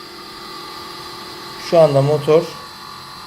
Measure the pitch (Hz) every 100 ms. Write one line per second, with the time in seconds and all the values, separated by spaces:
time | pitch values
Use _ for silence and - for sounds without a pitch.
0 | - - - - - - - - - -
1 | - - - - - - - 170 156 139
2 | 139 151 139 160 175 - - - - -
3 | - -